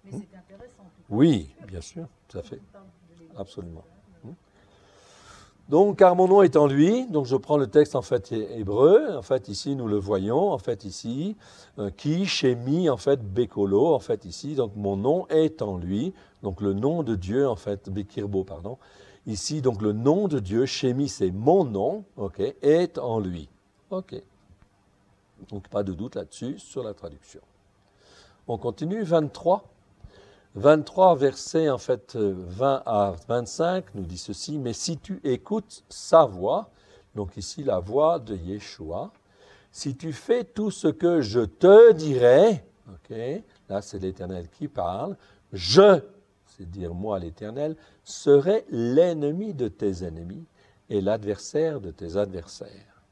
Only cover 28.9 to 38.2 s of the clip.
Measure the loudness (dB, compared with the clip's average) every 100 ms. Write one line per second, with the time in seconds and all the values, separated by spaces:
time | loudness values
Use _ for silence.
28.9 | -6 0 0 0 -2 0 0 -4 _ _
29.9 | _ -20 -20 -20 _ _ 2 4 4 2
30.9 | 4 4 6 2 0 -4 0 0 -2 -2
31.9 | -4 -4 -2 -2 -2 -10 -2 0 0 -2
32.9 | 0 0 -2 -4 -4 -4 -4 -2 -2 -6
33.9 | -12 -10 -10 -12 -12 -8 -6 -6 -6 -8
34.9 | -8 -10 -8 -4 -4 -4 -6 -6 -20 _
35.9 | -18 6 6 6 2 -2 -2 -6 _ _
36.9 | _ _ -10 -10 -10 -14 -8 -4 -4 -2
37.9 | 2 2 0